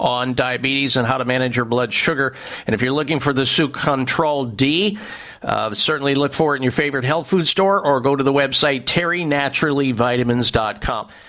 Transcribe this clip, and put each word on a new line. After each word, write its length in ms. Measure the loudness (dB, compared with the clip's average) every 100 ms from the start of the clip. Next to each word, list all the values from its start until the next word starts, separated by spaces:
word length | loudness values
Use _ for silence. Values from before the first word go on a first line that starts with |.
on 320 | -2 0 -2
diabetes 640 | 0 -2 -2 -2 0 0 0
and 100 | 0
how 100 | 0
to 80 |
manage 320 | 0 0 0 -2
your 80 |
blood 300 | 0 0 0
sugar. 400 | 0 0 0 -2 -4 -12 -10 -2
And 80 |
if 80 | 0
you're 100 | 0
looking 280 | 0 0 0
for 120 | 0
the 100 | 0
Sucontrol 1120 | 2 2 0 -2 -2 0 0 0 0 0 -2
D, 440 | 0 2 2 0 -2 -8 -14 -16 -10
uh, 320 | -4 -2 -2
certainly 420 | -2 -2 0 0
look 200 | 2 0
for 200 | 2 0
it 40 | 2
in 40 |
your 100 | 0
favorite 320 | 0 0 0
health 240 | 0 -2 0
food 200 | 0 2
store 320 | 2 2 2
or 200 | 2 2
go 140 | 2
to 80 | 2
the 100 | 2
website 500 | 2 2 2 2 0
terry 400 | 0 0 0 0
naturally 680 | 0 0 0 0 2 2 2
vitamins 580 | 2 2 2 2 2 2
dot 320 | 0 0 -2
com. 260 | -4 -4 -6 -16